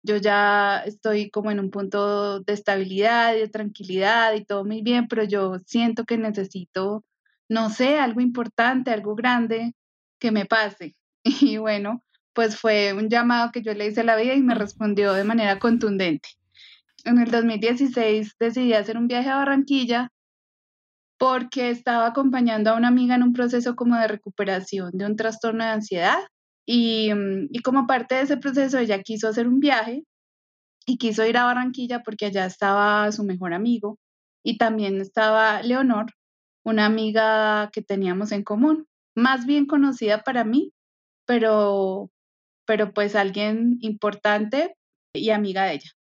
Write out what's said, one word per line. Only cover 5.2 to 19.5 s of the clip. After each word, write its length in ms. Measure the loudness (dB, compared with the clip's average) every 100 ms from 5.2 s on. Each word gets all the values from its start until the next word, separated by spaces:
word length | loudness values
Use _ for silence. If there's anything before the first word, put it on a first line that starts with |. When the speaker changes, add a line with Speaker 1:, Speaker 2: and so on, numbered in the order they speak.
Speaker 1:
yo 340 | -2 -2 -2 -4 _
siento 400 | 0 0 -2 -4
que 120 | -2
necesito, 840 | -2 -4 -8 -10 -10 -6 -4 -6 _ _ _ _ _
no 200 | -2 -2
sé, 300 | 0 0 2
algo 220 | 0 0
importante, 680 | -2 -2 -6 0 0 0 -2
algo 240 | -4 -4 -4
grande 580 | 0 0 0 -4 -6 -10 _ _ _ _
que 120 | -2
me 140 | -2 2
pase". 500 | 0 0 -6 -18 _ _ _ -2
<laughs> 300 | 2 2 2
Y 20 |
bueno, 440 | -2 -2 -4 -8 _ _ _
pues 240 | -2 0 0
fue 360 | 2 2 2
un 160 | 0 0
llamado 420 | 2 2 2 0
que 100 | -4
yo 120 | -8
le 140 | -4 -4
hice 140 | 0
a 40 | 2
la 100 | 2
vida 180 | 2 2
y 60 |
me 120 | 2
Speaker 2:
Ah. 40 | 0
Speaker 1:
respondió 560 | -4 -4 -2 2 2
de 100 | 2
manera 360 | 0 0 0 2
contundente. 720 | 2 2 0 0 0 -2 -6 _ _ _ -20 -20 _ -10
En 140 | 2 4
el 120 | 4
dos 120 | 2 0
mil 140 | 0
dieciséis 760 | -2 0 0 2 2 0 -2 _
decidí 340 | -2 0 2
hacer 220 | 2 0 -2
un 100 | -2
viaje 220 | 0 0
a 80 | 0
Barranquilla 720 | 2